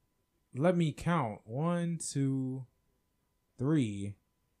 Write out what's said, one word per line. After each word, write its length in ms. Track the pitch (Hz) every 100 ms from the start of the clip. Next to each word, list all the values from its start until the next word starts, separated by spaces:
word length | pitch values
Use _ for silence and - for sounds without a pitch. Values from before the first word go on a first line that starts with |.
| _ _ _ _ _
let 220 | 123 170 175
me 160 | 160
count, 480 | - 160 170 117 101
one, 540 | 104 127 170 175 170 165
two, 680 | - 139 135 135 131 131 127 _ _ _ _ _ _ _ _ -
three, 560 | 131 156 113 101 101 101 _ _ _ _